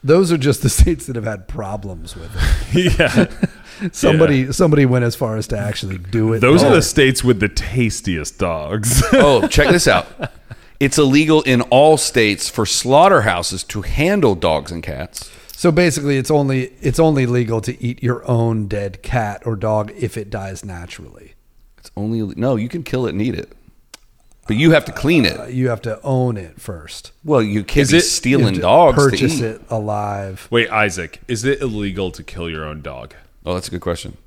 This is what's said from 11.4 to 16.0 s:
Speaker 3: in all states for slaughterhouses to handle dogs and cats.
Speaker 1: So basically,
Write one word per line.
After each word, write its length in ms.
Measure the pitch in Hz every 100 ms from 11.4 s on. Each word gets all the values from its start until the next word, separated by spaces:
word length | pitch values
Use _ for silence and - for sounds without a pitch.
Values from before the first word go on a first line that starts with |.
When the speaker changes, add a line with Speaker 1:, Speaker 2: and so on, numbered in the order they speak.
Speaker 3:
in 180 | 135 123
all 340 | 120 127 151 156
states 500 | - 123 107 98 -
for 160 | - 107
slaughterhouses 1000 | - 123 135 185 180 110 87 87 95 -
to 160 | 107
handle 520 | - - 160 202 139
dogs 380 | 92 87 78 69
and 100 | 85
cats. 480 | 80 69 87 - - - - -
Speaker 1:
So 160 | 175
basically, 440 | 160 180 143